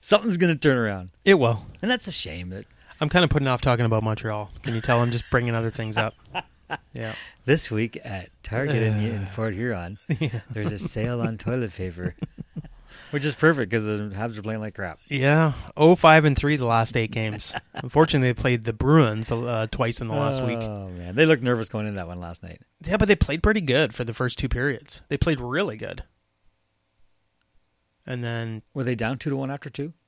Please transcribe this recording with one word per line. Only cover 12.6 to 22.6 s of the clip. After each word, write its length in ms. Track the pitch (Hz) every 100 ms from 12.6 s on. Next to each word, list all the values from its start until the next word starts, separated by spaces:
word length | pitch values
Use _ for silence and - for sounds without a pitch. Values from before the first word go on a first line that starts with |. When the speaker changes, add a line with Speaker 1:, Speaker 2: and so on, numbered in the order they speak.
Speaker 1:
<laughs> 480 | - - - - -
which 120 | 147
is 120 | 143 131
perfect 360 | 156 151 104
'cause 140 | 113 107
the 260 | 107 104 95
Habs 200 | 117 107
are 20 |
playing 200 | 104 110
like 120 | 107
crap. 240 | - 95 78 _
Speaker 2:
Yeah. 460 | 143 135 151 160 131 - -
Oh 180 | 156 180
five 300 | 165 156 151
and 100 | 135
three 200 | 143 147
the 100 | 120
last 320 | 113 113 123
eight 140 | 110
games. 420 | 110 110 104 - - _
Speaker 1:
<laughs> 80 | -
Speaker 2:
Unfortunately, 540 | 127 147 160 147 127
they 40 | 120
played 220 | 131 123
the 100 | 110
Bruins, 580 | 110 131 160 123 107 113
uh, 360 | 117 120 117 110
twice 320 | - 117 117
in 60 | 117
the 80 | 123
last 260 | 143 135
week. 140 | 127 117
Speaker 1:
Oh, 280 | 110 104 95 90
man. 160 | 87
They 140 | 101 156
looked 160 | 151
nervous 260 | 123 120 107
going 160 | 110 107
into 120 | 101
that 100 | 85
one 120 | 90
last 220 | 85 87
night. 180 | 87 82